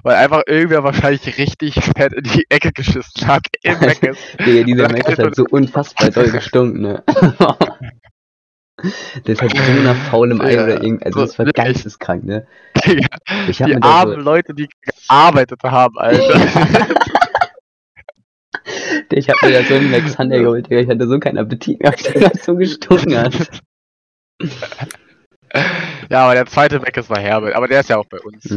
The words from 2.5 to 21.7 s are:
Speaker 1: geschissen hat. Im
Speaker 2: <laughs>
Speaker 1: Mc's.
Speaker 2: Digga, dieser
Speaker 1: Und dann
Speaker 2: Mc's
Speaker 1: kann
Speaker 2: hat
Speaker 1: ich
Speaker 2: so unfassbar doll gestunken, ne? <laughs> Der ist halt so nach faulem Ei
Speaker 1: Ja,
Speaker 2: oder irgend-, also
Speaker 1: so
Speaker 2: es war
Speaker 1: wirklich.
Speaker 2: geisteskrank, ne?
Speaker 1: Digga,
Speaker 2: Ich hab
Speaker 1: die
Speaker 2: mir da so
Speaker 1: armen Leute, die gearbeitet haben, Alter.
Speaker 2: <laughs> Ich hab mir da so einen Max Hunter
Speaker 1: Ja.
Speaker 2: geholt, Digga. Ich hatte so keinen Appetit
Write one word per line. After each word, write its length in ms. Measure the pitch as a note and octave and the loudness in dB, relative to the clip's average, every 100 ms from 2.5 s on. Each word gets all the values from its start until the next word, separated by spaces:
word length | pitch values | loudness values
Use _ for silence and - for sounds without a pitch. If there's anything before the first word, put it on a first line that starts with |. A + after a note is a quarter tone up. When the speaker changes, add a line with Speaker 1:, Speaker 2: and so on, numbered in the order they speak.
| C#3+ E3 | 0 0
Speaker 1:
geschissen 540 | - C3 C3 - - - | -4 -2 -4 -4 -6 0
hat. 160 | C#3+ - - | 0 -2 -8
Im 180 | F3 E3+ | -4 0
Speaker 2:
<laughs> 0 | |
Speaker 1:
Mc's. 380 | C#3 D#3 C3 C3+ - - G#2+ | 0 2 -2 -4 -12 -2 4
Speaker 2:
Digga, 180 | A#2+ | 4
dieser 200 | A#2 B2 A#2 | 4 2 2
Speaker 1:
Und 60 | |
dann 80 | A2+ | 0
Speaker 2:
Mc's 160 | - - | 0 0
Speaker 1:
kann 100 | D3 | 0
Speaker 2:
hat 60 | |
Speaker 1:
ich 40 | C3 | 0
Speaker 2:
so 80 | B2 | 0
unfassbar 600 | C#3 C3+ D3 C#3+ - A2 | 2 0 -2 -6 -2 0
doll 200 | A2 A#2+ | 2 2
gestunken, 500 | A#2 - B2+ B2 G2 | 0 -2 0 0 -2
ne? 220 | G2+ G2+ - | -6 -6 -2
<laughs> 60 | F3 E3+ - E3+ - - - A#2+ - _ _ _ _ _ _ _ - F3+ - - C3+ B2 | 2 2 4 2 2 -2 -6 -18 -20 _ _ _ _ _ _ _ -10 -8 -8 -14 -10 -4
Der 80 | |
ist 80 | A2 | -2
halt 140 | B2 C#3 | -2 0
so 160 | C3+ C3+ | 2 2
nach 120 | C3 B2 - | 2 0 0
faulem 320 | A#2 A#2+ A2+ | 2 2 2
Ei 140 | C3+ A#2+ | 2 2
Speaker 1:
Ja, 80 | A2 | 2
Speaker 2:
oder 180 | G#2+ | 0
irgend-, 220 | A2 A2+ - | -2 -4 -4
also 140 | F#2+ | -4
Speaker 1:
so 60 | - | -4
Speaker 2:
es 140 | - | -2
war 60 | B2 | -2
Speaker 1:
wirklich. 200 | C3+ A#2 | 0 -2
Speaker 2:
geisteskrank, 600 | B2 G2+ - - F2 F#2+ | -2 -8 -12 -8 -6 -6
ne? 200 | G#2+ - _ _ - - | -8 -10 _ _ -2 2
Speaker 1:
Digga, 220 | D#3+ B2+ - - G3+ F#3+ | 2 0 -6 -10 -6 -6
Speaker 2:
Ich 140 | - | -2
hab 60 | D3+ | 0
Speaker 1:
die 60 | C3 | 2
Speaker 2:
mir 40 | |
da 80 | B2 | 4
so 60 | |
Speaker 1:
armen 260 | F3+ F#3 D#3+ | 4 2 0
Leute, 320 | C#3+ E3 F3 | 0 0 -2
die 140 | D3 D3 _ | -8 -10 _
gearbeitet 840 | - - - C3+ E3+ C#3+ B2+ B2 | -12 -8 2 4 6 4 2 -2
haben, 340 | C3 B2+ B2+ - | -2 2 2 0
Alter. 360 | A2+ - C5+ | 2 2 4
Speaker 2:
<laughs> 640 | - - E3 D#3+ G3 G3+ E4+ - - - - - - _ _ _ _ - - _ _ _ - - - - D4+ - | 4 2 2 2 2 2 0 0 0 0 -2 -4 -8 _ _ _ _ -20 -20 _ _ _ -14 -12 -10 -6 -6 -2
Ich 180 | C#3 C#3 | -2 0
hab 120 | C3+ | 2
mir 80 | - | 4
da 120 | B2+ | 4
so 120 | B2 C#3 | 2 2
einen 160 | C#3+ | 2
Max 260 | B2+ D#3 C3 | 0 0 -4
Hunter 180 | C3 B2+ | -2 0
Speaker 1:
Ja. 40 | |
Speaker 2:
geholt, 280 | A#2 A#2 - | 2 0 -2
Digga. 120 | A#2+ | 0
Ich 80 | B2 | 0
hatte 180 | A#2 A#2+ | 0 -2
so 120 | C3+ | -2
keinen 180 | - G2+ | -2 -4
Appetit 420 | A2 A#2+ - | -6 -6 -8